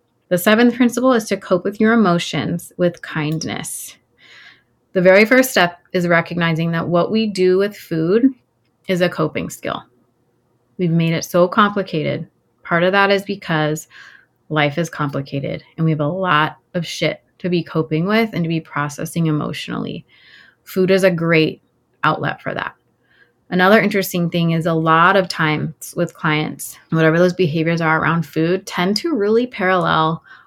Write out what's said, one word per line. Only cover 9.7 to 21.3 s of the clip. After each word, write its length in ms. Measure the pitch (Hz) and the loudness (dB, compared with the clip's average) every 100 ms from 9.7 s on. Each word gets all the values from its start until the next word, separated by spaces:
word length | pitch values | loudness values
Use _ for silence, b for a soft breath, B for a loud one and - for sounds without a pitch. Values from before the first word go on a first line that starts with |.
| - - _ _ _ _ _ _ _ _ - | -8 -12 _ _ _ _ _ _ _ _ -4
We've 120 | 175 | 0
made 240 | 165 165 | 0 0
it 100 | 165 | -2
so 240 | - 180 180 | -2 0 2
complicated. 800 | 226 208 208 185 156 147 135 165 _ _ _ | 2 0 0 -4 -4 -4 -6 -8 _ _ _
Part 200 | - 170 | -4 0
of 100 | 180 | 2
that 180 | 202 196 | 2 2
is 120 | 196 | 0
because 640 | 196 202 - 156 151 156 - B B B B _ - | -2 -8 -4 -2 -2 -4 -10 B B B B _ -6
life 300 | 151 147 143 | -2 0 -2
is 120 | 165 | -6
complicated 720 | - 143 139 139 143 127 - - - | -4 -6 -6 -8 -8 -8 -10 -10 -4
and 80 | |
we 80 | 160 | 0
have 80 | 151 | 0
a 60 | 147 | -2
lot 520 | 185 185 151 151 - _ | -2 0 2 0 -4 _
of 120 | 180 165 | -8 -8
shit 360 | - 151 - _ _ | -4 -4 -4 _ _
to 100 | 185 | -2
be 160 | 175 | -2
coping 420 | 160 165 156 156 185 | -2 -4 -2 -2 0
with 240 | 220 220 | 0 0
and 100 | 175 | -2
to 40 | 165 | -2
be 120 | 165 | -4
processing 680 | - 147 147 - 165 170 160 | -4 -6 -6 -6 -8 -2 0
emotionally. 800 | 151 58 - - - 50 - - b b b b b | 0 -4 -8 -8 -8 -8 -10 -16 b b b b b
Food 260 | - 190 185 | -8 -2 2
is 140 | 190 | 4
a 60 | 185 | 2
great 500 | 170 165 | 2 2